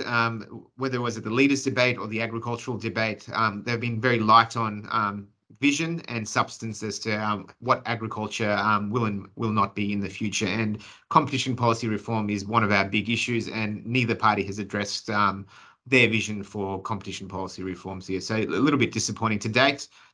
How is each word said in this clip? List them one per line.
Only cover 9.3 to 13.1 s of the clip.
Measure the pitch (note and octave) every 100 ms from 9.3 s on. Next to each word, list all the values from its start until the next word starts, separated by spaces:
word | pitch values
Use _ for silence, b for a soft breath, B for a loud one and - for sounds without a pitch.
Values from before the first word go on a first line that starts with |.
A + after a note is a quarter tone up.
will | - A#2
not | G#2+ G2
be | - G2+
in | G#2
the | F#2+
future. | - G#2+ F#2 G2+
And | G#2+ A2 G#2+ B B B
competition | D#3+ C3+ B2+ C3 B2
policy | A#2+ A2+ A2
reform | G#2 - A2+ G#2
is | G#2
one | G2 A2+
of | G#2
our | G2+
big | G2 G#2+ G#2